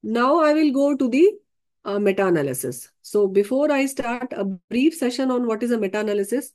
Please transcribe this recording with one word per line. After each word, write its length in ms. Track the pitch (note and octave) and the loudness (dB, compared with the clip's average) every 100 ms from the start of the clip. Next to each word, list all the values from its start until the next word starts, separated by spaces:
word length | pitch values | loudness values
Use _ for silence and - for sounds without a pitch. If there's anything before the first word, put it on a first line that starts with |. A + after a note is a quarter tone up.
Now 360 | G#3+ A3+ B3+ E4 | -4 0 2 4
I 140 | D4+ | 4
will 180 | D4+ D#4 | 4 2
go 240 | C4 C#4+ C#4 | 2 2 2
to 140 | C4 | 0
the, 220 | B3+ F#4 G#4 _ _ _ _ | 4 4 2 _ _ _ _
uh, 160 | - G3+ | -6 0
meta-analysis. 920 | G3+ G3 F#3+ E3+ C#3+ B2+ C3 B2 - _ | 0 2 2 2 0 -4 -8 -10 -14 _
So 260 | - G#3 G3 | -4 0 2
before 440 | F#3+ G#3 C4 D4+ | 2 0 0 0
I 160 | C#4 C4+ | 0 -2
start, 440 | - A#3 A#3+ B3+ | -4 -6 -6 -8
a 120 | - G3 | -6 -6
brief 480 | F#3+ _ A#3 D4 | -6 _ 2 2
session 380 | - B3 B3 C4 | 2 -4 -2 -2
on 160 | B3 A#3+ | 0 -2
what 160 | A3 | -2
is 80 | A#3+ | -2
a 80 | A#3 | -2
meta-analysis 760 | G3+ G#3 G#3+ G#3 G3 B3 C#4 | -2 -2 -2 -2 -2 -4 -6